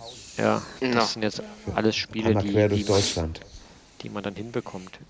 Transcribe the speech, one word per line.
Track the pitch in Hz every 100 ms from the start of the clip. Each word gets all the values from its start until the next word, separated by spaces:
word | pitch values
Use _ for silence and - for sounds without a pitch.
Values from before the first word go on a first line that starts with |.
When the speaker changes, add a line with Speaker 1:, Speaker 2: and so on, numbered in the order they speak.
| - - - -
Speaker 1:
Ja, | 110 107 - -
das | 127
Speaker 2:
Ja. | 120 110
Speaker 1:
sind | 113
jetzt | 107 - 110 - -
alles | 101 110 -
Spiele, | - 110 110
Speaker 3:
Einmal | 104
Speaker 1:
die, | 101
Speaker 3:
quer | 104 104
durch | 101
Speaker 1:
die | 101
man, | 98
Speaker 3:
Deutschland. | - 87 80 82 - - - - - -
Speaker 1:
die | -
man | 104
dann | 98 95
hinbekommt. | 117 123 - 95 92 -